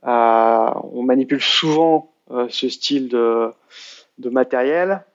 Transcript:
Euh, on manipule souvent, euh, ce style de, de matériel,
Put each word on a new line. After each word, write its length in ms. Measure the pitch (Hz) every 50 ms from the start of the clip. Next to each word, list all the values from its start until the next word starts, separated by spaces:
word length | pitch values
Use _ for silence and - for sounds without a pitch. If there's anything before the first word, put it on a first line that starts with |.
| -
Euh, 640 | 127 120 117 117 117 113 113 113 113 113 110 113 123 - - - - -
on 100 | 123 123
manipule 380 | 127 127 135 131 - 196 175
souvent, 720 | - - - - 165 156 151 156 165 165 160 156 156 - _ _ _ -
euh, 160 | 123 123 120 117
ce 200 | - - 131 123
style 400 | 117 - - - 143 139 131 123
de, 420 | 123 120 117 113 117 117 113 113 - _ _ _ - - - - - - - _ _
de 120 | - 127 123
matériel, 760 | 123 131 127 127 - 123 127 135 156 170 180 190 196 190 - _